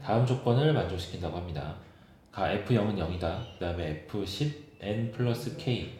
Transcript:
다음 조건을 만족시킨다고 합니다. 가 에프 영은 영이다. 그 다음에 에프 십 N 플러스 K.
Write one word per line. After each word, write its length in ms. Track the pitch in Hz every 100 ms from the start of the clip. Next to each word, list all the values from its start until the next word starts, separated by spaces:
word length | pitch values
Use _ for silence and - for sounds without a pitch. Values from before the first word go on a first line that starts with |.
다음 220 | - 113 123
조건을 480 | 123 - 123 151
만족시킨다고 640 | 143 90 90 - 90 85 85
합니다. 400 | 87 73 71 87 - - - - -
가 200 | - 90
에프 240 | 101 - 120
영은 200 | 104 98
영이다. 520 | 82 87 85 98 123 -
그 80 | 87
다음에 240 | 87 80
에프 360 | 78 - 107 95
십 500 | - 147 147 - -
N 300 | 98 107 113
플러스 440 | - 123 117 113 -
K. 320 | - 117 76